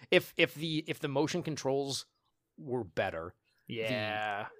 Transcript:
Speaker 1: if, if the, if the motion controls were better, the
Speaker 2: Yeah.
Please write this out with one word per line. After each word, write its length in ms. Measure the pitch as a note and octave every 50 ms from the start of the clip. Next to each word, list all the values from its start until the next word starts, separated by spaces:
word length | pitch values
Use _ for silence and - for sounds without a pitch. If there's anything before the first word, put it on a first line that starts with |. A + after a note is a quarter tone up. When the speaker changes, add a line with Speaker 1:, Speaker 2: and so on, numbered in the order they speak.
| - -
Speaker 1:
if, 240 | F3+ F3+ F3 - -
if 160 | - E3 D#3+ -
the, 280 | D3 D#3+ E3 D#3 D3+ D#3
if 120 | - C#3+ -
the 80 | D#3
motion 340 | C#3+ C3+ C#3 D#3 D3 - F3 D3+
controls 640 | D#3+ D3 - - C3+ C3+ C#3 C#3 C#3 C3 - - - _ _ _ _ _ _ _ _ _
were 260 | - D#3+ C3+ A#2+ B2+ A2
better, 500 | E2+ - A#2 G2+ F#2+ E2+ E2 E2 F2+ - _ _ _ _ _ _
the 60 | - A#2
Speaker 2:
Yeah. 720 | A2+ A2 A2 G#2+ G#2 G#2+ G#2+ G#2+ G#2+ G#2+ G#2+ G2+ G2+ G#2+ - - -